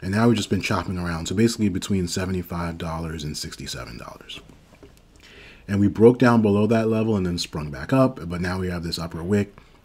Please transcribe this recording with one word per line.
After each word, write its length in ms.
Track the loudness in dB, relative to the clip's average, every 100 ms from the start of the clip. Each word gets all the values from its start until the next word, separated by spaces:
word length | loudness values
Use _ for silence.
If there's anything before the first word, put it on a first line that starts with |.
And 100 | -4
now 160 | 2 4
we've 80 | 4
just 140 | 2
been 120 | -2
chopping 360 | -2 -4 -4 -4
around. 280 | -4 -6 -4
So 80 | 2
basically 340 | 2 2 0
between 400 | 0 -2 -2 -2
seventy-five 720 | -2 -2 -4 -4 -6 -6 -6
dollars 460 | -8 -6 -6 -8 -8
and 120 | -8
sixty-seven 640 | -10 -12 -12 -12 -12 -14
dollars. 420 | -16 -18 -16 -18 -18 -20 _ -20 -20 -20 _ _ -20 -20 -20 -18 -4
And 100 | 2
we 80 | 2
broke 300 | 6 6 8
down 220 | 6 6
below 260 | 4 4 4
that 220 | 2 2
level 260 | 0 0 0
and 100 | 0
then 100 | -2
sprung 340 | -6 -8 -8
back 220 | -10 -2
up, 360 | 2 2 0 -8
but 120 | -6
now 180 | -4 -4
we 120 | -4
have 120 | -6
this 160 | -6 -6
upper 240 | -8 -8
wick, 320 | 0 0 0 -6 -20 _